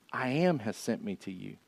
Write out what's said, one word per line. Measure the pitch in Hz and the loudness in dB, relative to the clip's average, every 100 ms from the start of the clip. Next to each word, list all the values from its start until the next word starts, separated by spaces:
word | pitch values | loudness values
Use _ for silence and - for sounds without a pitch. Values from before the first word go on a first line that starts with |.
| - | -8
'I | - 127 | -2 0
am | 139 180 156 | 4 4 4
has | 110 - | 0 -4
sent | - 110 | -2 -2
me | 107 95 | -2 -6
to | - | -6
you.'" | 92 98 104 | -8 -10 -12